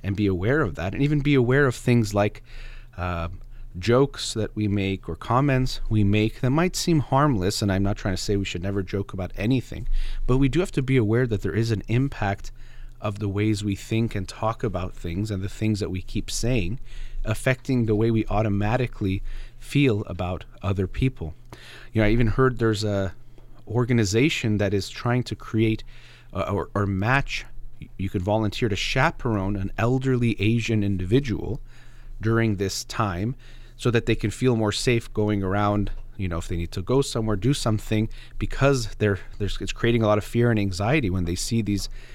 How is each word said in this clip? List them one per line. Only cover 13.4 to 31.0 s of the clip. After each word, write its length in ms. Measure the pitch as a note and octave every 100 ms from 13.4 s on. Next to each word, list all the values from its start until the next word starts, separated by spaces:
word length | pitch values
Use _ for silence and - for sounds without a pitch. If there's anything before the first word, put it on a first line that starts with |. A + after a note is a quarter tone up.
| G#2+ G2+
we 120 | G#2 G2
think 400 | - A2+ A#2 G2+
and 120 | F#2
talk 360 | - A2 -
about 320 | A#2 F2+ F2+ -
things 340 | F2 F2 G#2+
and 140 | G2
the 60 | G2
things 300 | - A2 G#2
that 120 | F2
we 100 | F#2
keep 300 | - - -
saying 480 | - A2+ B2+ E2+ B2 - - - -
affecting 600 | - G#2 - C3 - B2+ A2+
the 80 |
way 160 | G#2 A2+
we 160 | A2 -
automatically 920 | G#2 A2 G2+ G#2 B2 B2 - G2+ F#2+ - - - -
feel 420 | - C#3+ C#3 G#2 -
about 380 | F2+ F2+ F2+ - -
other 240 | G2+ G2 F#2
people. 480 | - C3 - D#2+ - - - - - -
You 80 | A2
know, 60 | G#2+
I 40 |
even 160 | A#2+ A2+
heard 300 | A#2 C3 G#2+
there's 260 | A2+ G#2
a 300 | G#2+ G2+ F#2+ - - - - - -
organization 880 | A#2 A#2+ A#2+ G2+ A2 D3+ - A2+ G#2
that 160 | G2+
is 160 | G2 -
trying 320 | - A#2+ B2
to 120 | - -
create, 480 | - A2 A2 A2+ - - - - -
uh, 160 | F#2 -
or, 200 | G2 -
or 140 | G2+ G2+
match, 580 | F#2+ G#2+ C#3 - - - - - - - -
you 120 | G2
could 140 | G2+
volunteer 460 | F#2 G#2+ G#2+ - A#2
to 60 | F#2+
chaperone 800 | - C3 D#3 - B2 G#2+ F#2+ G#2
an 160 | G2 -
elderly 600 | A#2 C3 C3+ B2+ A#2 -
Asian 420 | A2 A#2 G#2+ A2
individual 800 | G2+ F#2+